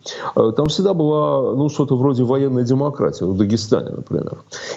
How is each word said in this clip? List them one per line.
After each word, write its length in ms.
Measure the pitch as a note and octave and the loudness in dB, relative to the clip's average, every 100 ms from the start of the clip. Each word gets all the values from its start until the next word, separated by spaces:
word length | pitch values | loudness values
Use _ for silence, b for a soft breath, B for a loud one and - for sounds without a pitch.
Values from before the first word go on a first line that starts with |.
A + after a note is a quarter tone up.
| B B B - | B B B 2
Э, 160 | A2+ A2 | 2 2
там 100 | D3+ | 0
всегда 260 | F3 G3 | 0 0
была, 640 | F3 D3+ D3+ D3+ C#3 A#2 | 2 2 2 0 0 0
ну, 140 | B2+ D3 | 0 0
что-то 280 | D3 C3+ B2+ | 0 0 2
вроде 260 | C#3 B2+ | 2 2
военной 420 | A#2+ C3+ C#3 B2 | 2 2 2 0
демократии, 600 | A#2+ C3+ C#3+ C#3 D#2+ - | 2 2 0 0 -2 0
в 120 | F2 F#2+ | -2 2
Дагестане, 540 | G2+ A2 - G#2+ - | 2 0 0 0 -2
например. 480 | - - D2+ - - - B B | -10 -6 -4 -4 -10 -14 B B